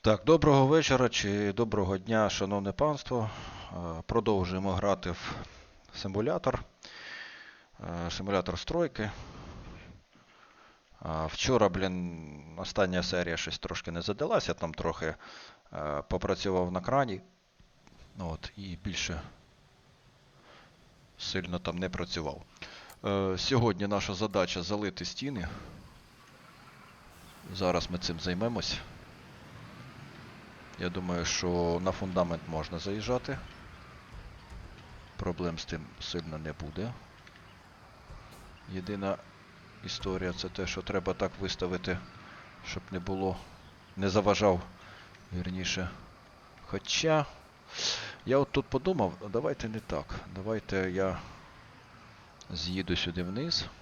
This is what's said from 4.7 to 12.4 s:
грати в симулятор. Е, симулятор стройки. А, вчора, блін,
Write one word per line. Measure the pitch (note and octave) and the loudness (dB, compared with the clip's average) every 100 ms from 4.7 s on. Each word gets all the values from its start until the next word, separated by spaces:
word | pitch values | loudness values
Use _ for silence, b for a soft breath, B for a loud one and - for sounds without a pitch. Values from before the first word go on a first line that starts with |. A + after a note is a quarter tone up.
грати | F#2 G2 F#2+ F2+ | 2 4 2 0
в | F2 - B B B B B - | -4 -6 B B B B B -16
симулятор. | - G2 F#2+ A#2+ F3+ C3+ - - _ B B B B B B B B B - | -8 -2 0 2 2 0 -2 -6 _ B B B B B B B B B -12
Е, | F2 E2+ E2+ | -8 -4 -4
симулятор | - G2 G2 F2+ E2+ | -2 2 2 2 -2
стройки. | - E3+ E3 - G#2+ B B B B B B B B B _ B B B B B B B _ - | 0 0 0 0 -4 B B B B B B B B B _ B B B B B B B _ -10
А, | - D#2 D#2+ | -4 -2 -2
вчора, | - - B2 G#2 | 0 4 8 6
блін, | F2+ F#2+ F2+ F2 E2+ D#2 D2 | 6 0 0 -4 -6 -12 -14